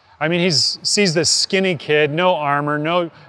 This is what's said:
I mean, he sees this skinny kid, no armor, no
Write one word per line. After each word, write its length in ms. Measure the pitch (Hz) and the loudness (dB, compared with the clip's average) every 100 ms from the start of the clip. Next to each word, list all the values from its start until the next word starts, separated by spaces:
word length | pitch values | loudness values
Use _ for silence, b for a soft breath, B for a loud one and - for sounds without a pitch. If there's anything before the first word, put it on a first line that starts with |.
| b b | b b
I 80 | 156 | -2
mean, 120 | 175 | 0
he 100 | 180 | 2
sees 640 | 143 - - - - 202 | 2 0 -4 -4 0 0
this 160 | 160 151 | 2 0
skinny 460 | - - 190 190 165 | 0 0 0 0 -2
kid, 340 | - 151 151 | 0 2 2
no 240 | 151 185 175 | 2 2 2
armor, 440 | 147 143 147 147 | 0 -2 0 -2
no 320 | 151 175 170 - | 0 -2 -2 -8